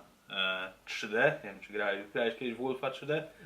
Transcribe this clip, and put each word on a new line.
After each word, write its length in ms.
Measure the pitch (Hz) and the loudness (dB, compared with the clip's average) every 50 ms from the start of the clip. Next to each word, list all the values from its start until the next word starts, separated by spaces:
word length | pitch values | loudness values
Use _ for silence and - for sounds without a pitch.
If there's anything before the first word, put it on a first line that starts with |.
| - - - _ _ - | -10 -18 -20 _ _ -6
e, 420 | 98 98 95 95 92 92 92 95 - - - | -2 0 2 2 2 0 -2 -6 -8 -12 -10
trzy 220 | - - - 113 107 | -8 -6 -6 -2 0
D. 300 | 104 117 127 151 - - - | 4 6 6 6 6 2 -4
Nie 60 | 101 | -10
wiem, 100 | 95 95 | -10 -12
czy 140 | - - 101 | -14 -6 -2
grałeś, 260 | 104 104 101 98 98 101 - - | 0 2 2 0 0 -4 -4 0
grałeś 220 | 127 117 113 113 - | 2 2 2 2 0
kiedyś 140 | 131 120 113 | -2 -4 -2
w 40 | 117 | -2
Wolfa 340 | 127 131 127 - 143 135 | -2 -2 -2 0 -2 -4
trzy 140 | - - 143 | -4 -4 -2
D? 180 | 143 147 160 156 - - - - | -2 0 0 -2 -6 -12 -16 -14